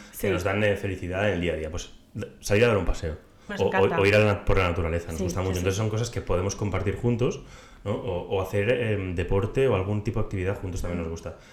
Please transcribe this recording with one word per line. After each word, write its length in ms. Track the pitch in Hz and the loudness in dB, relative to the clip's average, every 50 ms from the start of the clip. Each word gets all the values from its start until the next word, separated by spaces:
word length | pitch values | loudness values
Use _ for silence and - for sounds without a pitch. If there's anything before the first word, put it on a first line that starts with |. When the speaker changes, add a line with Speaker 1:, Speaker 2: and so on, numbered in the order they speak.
| - - | -16 -16
Speaker 1:
Sí. 180 | - - - 104 | -10 -4 -2 0
Speaker 2:
nos 140 | 92 90 87 | 0 0 0
dan, 180 | 98 98 104 | 0 0 2
eh, 140 | 107 104 101 | 2 2 2
felicidad 520 | - - 98 92 90 - 87 92 92 104 107 | 0 -2 -4 -4 -4 -6 -4 -2 0 0 0
en 60 | 95 | 0
el 60 | 87 | 0
día 120 | 87 85 78 | 0 -2 -2
a 20 | |
día. 140 | 78 78 78 | -2 -6 -6
Pues, 200 | 80 - - - - - - - - | -6 -8 -10 -10 -16 -20 -20 -14 -10
d-, 140 | 107 101 - - - | -10 -10 -10 -12 -12
salir 240 | - - 101 104 120 | -2 2 4 6 6
a 40 | 120 | 6
dar 80 | 110 | 6
un 80 | 98 85 | 4 2
paseo. 320 | 82 - - - 80 73 - - - - - - - | 2 0 0 -2 -6 -6 -8 -12 -20 -20 -20 -12 -10
Speaker 1:
Nos 120 | 208 190 | -2 0
Speaker 2:
O, 40 | - | 0
o, 20 | - | 2
Speaker 1:
encanta. 300 | - 190 - 196 175 101 | 4 4 2 4 4 4
Speaker 2:
o 60 | 98 | 4
ir 80 | 101 101 | 6 6
a 60 | 104 | 6
la, 240 | 107 107 101 95 - | 6 6 4 2 2
por 140 | - 101 95 | 2 4 4
la 100 | 92 87 | 4 4
naturaleza, 400 | 82 87 85 80 82 85 - - | 2 0 0 0 -2 -2 -4 -4
nos 100 | 82 82 | -4 -4
Speaker 1:
Sí, 60 | 95 | -2
Speaker 2:
gusta 160 | 87 87 92 | -2 -2 0
Speaker 1:
sí, 40 | 92 | 0
Speaker 2:
mucho. 100 | 95 92 | 0 0
Speaker 1:
sí. 40 | 90 | 2
Speaker 2:
Entonces 160 | 90 98 92 | 0 0 0
son 140 | 107 110 110 | 0 0 0
cosas 200 | 110 107 117 110 | 0 -2 -2 -2
que 100 | - 98 | -4 -6
podemos 340 | - - - 87 92 101 - | -2 0 0 0 0 -2 -2
compartir 420 | - 107 104 95 95 95 101 98 | -2 -4 -2 -2 0 0 -2 -2
juntos, 440 | - - 120 120 107 123 156 - - - - - - - - - - - | 0 0 0 2 2 0 -2 -2 -4 -12 -16 -20 -20 -20 -20 -20 -12 -6
¿no? 80 | 101 | -6
O, 360 | 110 - - 95 90 87 90 - 98 | -6 -4 -4 -4 -6 -6 -4 -2 -2
o 40 | 95 | -2
hacer, 300 | 92 - - 101 101 113 | -2 0 0 0 2 2
em, 440 | 131 - 120 107 107 101 95 92 87 | 0 0 0 0 -2 -2 -2 -4 -2
deporte 500 | 87 87 - 98 98 98 101 - 135 135 | -4 -2 0 0 0 0 0 0 0 2
o 80 | 131 110 | 2 2
algún 300 | 92 - 98 107 104 101 | 0 0 0 -2 -2 -2
tipo 160 | 117 104 110 | -2 -2 -2
de 60 | 101 | -4
actividad 320 | - - 95 90 95 101 - | -2 -4 -4 -2 -4 -4 -4
juntos 200 | - 90 87 - | -6 -8 -6 -6
también 200 | - 87 87 87 | -4 -4 -4 -4
Speaker 1:
Mm. 20 | |
Speaker 2:
nos 80 | 85 80 | -4 -6
gusta. 260 | 82 82 - 82 78 - - - | -8 -8 -10 -12 -14 -14 -20 -20